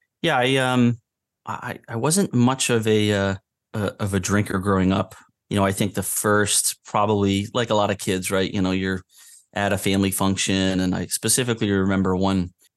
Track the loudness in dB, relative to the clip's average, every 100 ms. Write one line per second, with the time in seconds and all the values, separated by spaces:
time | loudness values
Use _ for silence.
0 | _ _ 0 2 2 2 2 4 2 0
1 | _ _ _ _ -12 -12 -10 -12 -10 -4
2 | 0 0 2 2 2 2 0 0 4 4
3 | 4 2 0 -2 -8 _ _ -4 -4 -4
4 | -2 -2 0 0 0 -2 0 2 2 0
5 | -2 -10 _ _ _ 0 0 0 -2 -4
6 | -6 -2 2 2 2 0 -2 -6 -4 0
7 | 2 2 2 0 -2 -4 0 0 0 -2
8 | -2 -4 -2 -2 -2 -2 0 0 -2 -4
9 | -8 _ -20 -20 _ -4 -2 0 0 0
10 | 0 0 -2 0 0 0 0 0 0 -2
11 | -6 -6 -2 -2 -2 -2 0 0 0 0
12 | 0 0 0 0 -4 -10 _